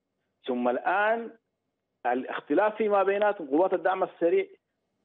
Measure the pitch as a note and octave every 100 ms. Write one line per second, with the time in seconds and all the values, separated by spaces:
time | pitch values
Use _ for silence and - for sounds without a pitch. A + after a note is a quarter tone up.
0 | _ _ _ _ - B2 B2 B2 - F#3
1 | G#3+ A#3 A3+ - _ _ _ _ _ _
2 | B2 B2 - - - D3+ G#3+ G#3+ G#3+ G3+
3 | F#3+ G3+ G#3 G3+ D3 C#3+ F#3 F#3 F#3 F#3+
4 | F3+ - E3+ F#3+ F#3+ - _ _ _ _